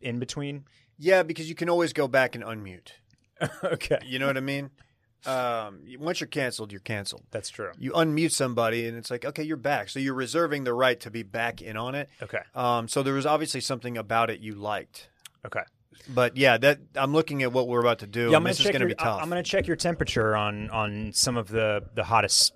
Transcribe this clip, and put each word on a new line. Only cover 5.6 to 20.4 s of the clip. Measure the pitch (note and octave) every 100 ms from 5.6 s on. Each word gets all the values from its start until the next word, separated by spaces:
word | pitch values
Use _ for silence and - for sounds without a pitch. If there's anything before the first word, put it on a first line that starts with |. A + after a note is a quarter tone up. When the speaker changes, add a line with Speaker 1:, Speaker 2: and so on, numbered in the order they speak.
| G#2+ F#2+ D2+
Speaker 2:
y-, | B2+
once | D3+ F3
you're | -
canceled, | D3 B2+ - G#2+
you're | G2
canceled. | - G#2+ G2 - _
Speaker 1:
That's | A2 -
true. | - G2+ E2+
Speaker 2:
You | B2+
unmute | E3 D#3+ D3+ D#3+
somebody, | - C3+ A#2+ A2+ A#2 A#2
and | A#2
it's | A#2
like, | A#2+ B2+
okay, | D#3
you're | D#3 D#3
back. | C#3 C#3 G2+
So | C#3
you're | C3+ C3
reserving | B2 C#3+ E3+ C#3+
the | C3
right | A#2+ B2+ A#2+
to | A#2
be | A2+
back | G#2 A2+ A#2 A2+
in | F#2 A2
on | A#2+ C#3
it. | C#3 -
Speaker 1:
Okay. | A2 A2 - B2+
Speaker 2:
Um, | B2 A#2+ A#2
so | -
there | C#3
was | C#3 C#3+
obviously | D3+ D#3 C3
something | - C3 B2 A#2
about | G#2 A2+ A#2
it | G#2+
you | G#2+ G2+
liked. | G#2 G2+ - - - _ - _ -
Speaker 1:
Okay. | A#2 - _ _ - -
Speaker 2:
But | B2+ A#2+ B2+
yeah, | C3+ A#2
that, | C3+ C#3+ - C#3
I'm | C3+
looking | D3+ D#3+ C#3+
at | B2+
what | B2+ B2
we're | A#2+
about | A#2+ A2+
to | G2+
do, | A2
Speaker 1:
Yeah, | A#2
I'm | D#3
Speaker 2:
and |
Speaker 1:
gonna | E3+
Speaker 2:
this | -
is | G3+
Speaker 1:
check |
Speaker 2:
gonna | C3+
Speaker 1:
your, | A#2+
Speaker 2:
be | A2
tough. | - G2+
Speaker 1:
I, |
I'm | D#3
gonna | F3
check | F3 G3 F3
your | D#3+
temperature | F3 E3+ D3+ - A2
on, | G#2+